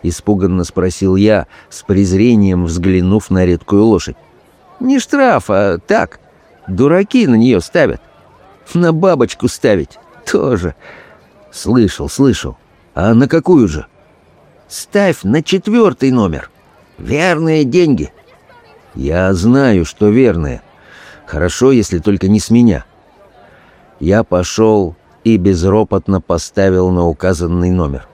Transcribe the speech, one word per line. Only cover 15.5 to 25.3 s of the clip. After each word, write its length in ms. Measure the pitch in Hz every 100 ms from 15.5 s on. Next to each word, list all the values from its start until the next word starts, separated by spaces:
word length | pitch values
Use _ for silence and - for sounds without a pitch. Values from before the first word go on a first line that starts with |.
| 190 208 233 214 135 135
номер. 380 | 127 98 71 - _ _ _ _ -
Верные 680 | 87 143 180 156 160 156
деньги». 480 | 135 165 170 110 71 _ _ _ _ - _ - _ -
«Я 380 | 69 85 92
знаю, 500 | 92 107 131 135 98
что 260 | 80 - 104
верные. 520 | 110 123 85 73 62 _ _ - - - - -
Хорошо, 480 | 76 90 - 127
если 260 | 131 101 87
только 300 | 92 98 95
не 100 | 107
с 100 | -
меня». 360 | 117 120 73 - _ _ _ _ _ - _ _ _ _ _
Я 240 | 78 104
пошел 720 | 110 90 87 - 110 107 90 80 _ _
и 120 | -